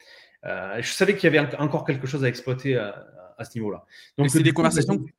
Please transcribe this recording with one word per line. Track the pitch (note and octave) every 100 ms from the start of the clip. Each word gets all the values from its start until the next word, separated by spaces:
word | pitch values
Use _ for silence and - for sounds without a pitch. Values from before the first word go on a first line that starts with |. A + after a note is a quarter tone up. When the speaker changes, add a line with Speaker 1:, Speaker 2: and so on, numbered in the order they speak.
| _ - _ _
Speaker 1:
Euh, | F#2 F#2 F#2+ A2
je | B2
savais | - F#3+ G3+
qu'il | E3+
y | D3
avait | C#3+ -
en-, |
encore | D3 D#3
quelque | D3 C3+ C3
chose | C#3
à | C3
exploiter | - C3 B2+ C#3 A#2+
à, | G#2 - G#2 G2 F2+ -
à |
ce | A2 A#2
niveau-là. | G#2+ F2 - - - -
Donc, | C#3+
Speaker 2:
Et |
c'est | D3+
Speaker 1:
du |
Speaker 2:
des | D3+
Speaker 1:
coup, | D#3+
Speaker 2:
conversations, | D#3+ D#3+ C3 -
Speaker 1:
j'ai | -